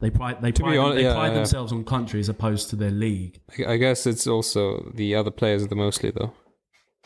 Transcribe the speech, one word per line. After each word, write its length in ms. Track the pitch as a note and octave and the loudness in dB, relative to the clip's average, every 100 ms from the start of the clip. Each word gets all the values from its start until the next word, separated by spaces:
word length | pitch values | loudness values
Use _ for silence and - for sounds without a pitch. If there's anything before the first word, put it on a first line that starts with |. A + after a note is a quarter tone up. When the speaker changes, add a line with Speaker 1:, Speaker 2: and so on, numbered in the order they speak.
Speaker 1:
They 80 | A2 | 0
pride, 320 | G#2+ B2 B2 | 2 0 -2
they 100 | A#2+ | 0
Speaker 2:
To 100 | A#2 | 2
be 60 | - | 2
Speaker 1:
pride, 80 | C#3+ | 4
Speaker 2:
hon-, 180 | C#3+ C3 | 4 4
Speaker 1:
they 80 | |
Speaker 2:
yeah, 100 | B2+ | 4
Speaker 1:
pride 140 | A2+ A2 | 4 2
Speaker 2:
yeah. 40 | A2+ | 0
Speaker 1:
themselves 360 | G#2+ C3 A2+ | 0 0 -2
on 120 | A#2 A2 | -4 -2
country 340 | B2+ A#2 G#2 | -2 -2 -2
as 100 | G2+ | -2
opposed 400 | G#2 A2 G#2 - | -2 -2 -2 -4
to 40 | G#2 | -2
their 160 | G#2 | -2
league. 480 | G2+ A2 G2 F2+ - - - | 0 -2 -2 -6 -12 -16 -6
Speaker 2:
I, 140 | - | -2
I 40 | A#2 | 2
guess 280 | C3 A#2+ B2 | 2 2 0
it's 220 | A2+ A#2+ | 0 0
also 640 | A2+ - G#2 G2 - - | 0 0 0 0 -2 -8
the 220 | A#2 G2+ G#2+ | -4 0 0
other 160 | G#2+ | 0
players 320 | - A2 G2+ | 0 0 2
are 40 | G#2 | 0
the 80 | G#2 | 0
mostly, 360 | G#2 - G#2+ | 0 0 -4
though. 220 | G#2+ A2 - _ _ _ _ _ _ | -2 -6 -8 _ _ _ _ _ _